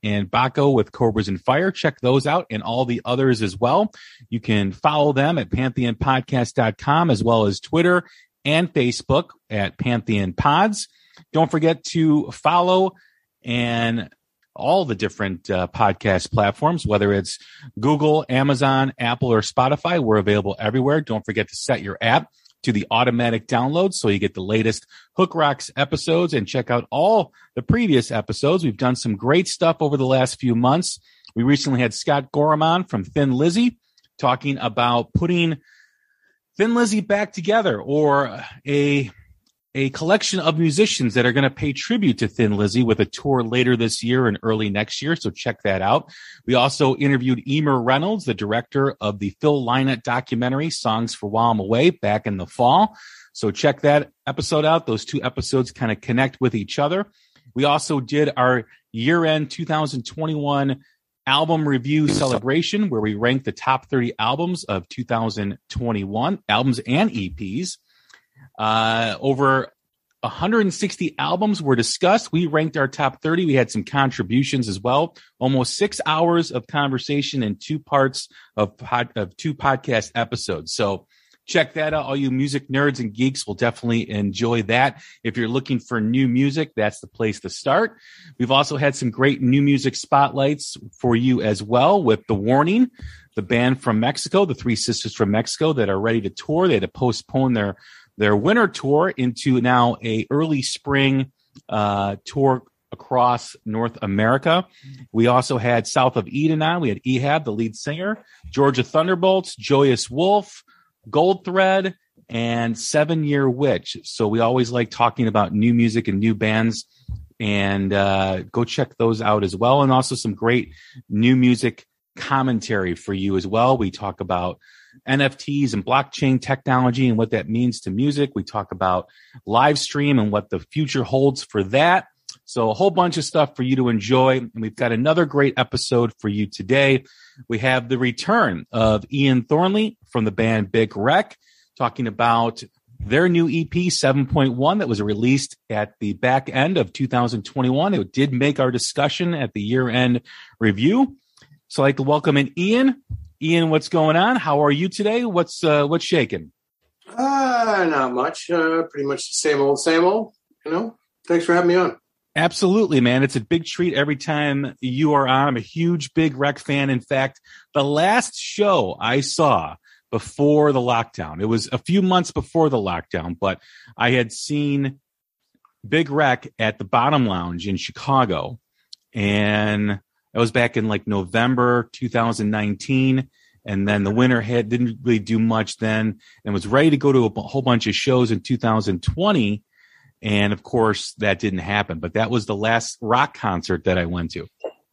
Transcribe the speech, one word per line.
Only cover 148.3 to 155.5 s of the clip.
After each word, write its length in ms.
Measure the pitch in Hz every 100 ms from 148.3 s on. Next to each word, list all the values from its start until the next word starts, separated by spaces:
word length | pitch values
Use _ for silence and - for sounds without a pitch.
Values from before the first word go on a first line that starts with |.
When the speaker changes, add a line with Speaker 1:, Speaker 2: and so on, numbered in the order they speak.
Speaker 1:
make 260 | 127 143 143
our 120 | 131
discussion 640 | 120 - - 135 - 175
at 200 | 165 123
the 80 | 110
year-end 600 | 104 127 123 123 127 123 - - - -
review. 560 | 110 98 139 240 269 - _ _ - _ _
So 140 | -
I'd 40 | 139
like 100 | 139
to 60 |
welcome 320 | 139 151 156 143
in 160 | 139 175
Ian. 420 | 185 240 269 254 - - - _
Ian, 280 | 160 170 165
what's 180 | 156 -
going 280 | 165 156 165
on? 180 | 208 254
How 280 | 160 143
are 60 | 147
you 180 | 143 185
today? 380 | - 208 233 240
What's, 380 | 175 165